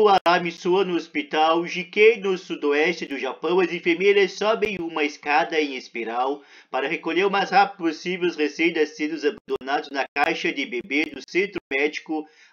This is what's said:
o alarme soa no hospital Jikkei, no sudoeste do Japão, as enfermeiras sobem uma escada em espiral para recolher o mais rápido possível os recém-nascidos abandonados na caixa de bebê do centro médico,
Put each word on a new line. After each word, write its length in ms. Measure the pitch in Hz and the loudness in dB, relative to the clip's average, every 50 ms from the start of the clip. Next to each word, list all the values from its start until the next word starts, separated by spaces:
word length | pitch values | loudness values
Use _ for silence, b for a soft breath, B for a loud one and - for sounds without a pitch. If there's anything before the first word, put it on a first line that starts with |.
o 80 | 214 208 | 4 6
alarme 420 | 196 160 - 170 175 180 175 170 | 4 4 4 2 2 2 0 -4
soa 340 | 170 - - 180 180 196 190 | -8 -4 -2 0 2 2 2
no 120 | 185 175 | 0 -2
hospital 680 | 160 - - - 151 143 - - 156 156 160 165 170 175 | -4 -4 -4 -6 -6 -6 -2 0 2 2 2 2 0 -2
Jikkei, 520 | 170 170 175 180 - - 208 214 226 233 | -4 -6 -8 -10 -4 2 6 8 8 6
no 200 | 202 190 196 190 | 6 0 -2 -4
sudoeste 720 | 180 - - 165 143 151 143 143 147 156 180 170 - 170 | -4 -4 -8 -8 -2 0 0 2 2 2 2 0 -2 -6
do 100 | - 139 | -8 -6
Japão, 440 | 127 117 131 123 - - 160 180 190 | -6 -6 -6 -6 -4 -2 0 2 2
as 120 | 185 165 | 2 0
enfermeiras 600 | 175 170 - 185 165 170 190 202 202 202 196 185 | -2 -2 0 0 0 4 4 4 6 6 4 2
sobem 480 | - - 196 214 226 196 202 214 202 175 | 0 -2 0 0 0 0 0 -4 -4 -6
uma 240 | 165 165 160 156 147 | -8 -6 -2 -2 -2
escada 560 | 147 - - - 147 147 156 170 160 160 156 | -2 -4 -6 -2 0 2 2 2 2 0 -2
em 160 | 151 139 135 | -2 -2 -4
espiral 680 | 127 - - - 117 113 113 117 123 131 135 147 147 B B B B B B | -8 -12 -10 -10 -8 -8 -4 -2 -2 -2 -2 -2 -6 B B B B B B
para 160 | - 131 135 147 | -4 -4 -2 -2
recolher 360 | 170 160 - 160 160 175 196 | -4 -4 -4 -2 0 0 0
o 60 | 196 | 2
mais 200 | 190 196 185 - | 2 0 0 2
rápido 260 | 180 196 202 196 - | 4 4 4 4 0
possível 500 | - 165 160 151 - - 180 185 175 180 | -2 -2 -2 -2 -2 -6 -6 -4 -2 -2
os 80 | 175 - | -2 0
recém-nascidos 920 | 147 151 147 147 - 165 175 170 160 151 143 - - 151 151 165 147 135 | 0 -2 -2 0 0 0 0 2 2 0 0 0 -6 -6 -6 -4 -2 -2
abandonados 680 | 147 - - _ - 135 - 127 131 143 - - 135 | -2 -2 -2 _ -6 -6 -6 -2 -2 -2 -2 -4 -4
na 140 | 139 139 127 - | -4 -4 -4 -4
caixa 400 | _ 147 143 165 170 - - 170 | _ -2 -2 0 -2 -2 -4 -4
de 140 | 143 143 131 | -4 -4 -6
bebê 380 | 113 120 120 104 98 139 147 160 | -6 -6 -8 -6 -4 -2 -2 -2
do 180 | 156 - 123 - - | -2 -6 -12 -16 -4
centro 300 | - 175 202 190 - - - _ | -2 -2 -2 -2 -6 -10 -8 _
médico, 560 | 135 135 147 151 147 - - - 156 156 151 B B B B B | -2 0 0 -2 -2 -6 -8 -6 -6 -6 -6 B B B B B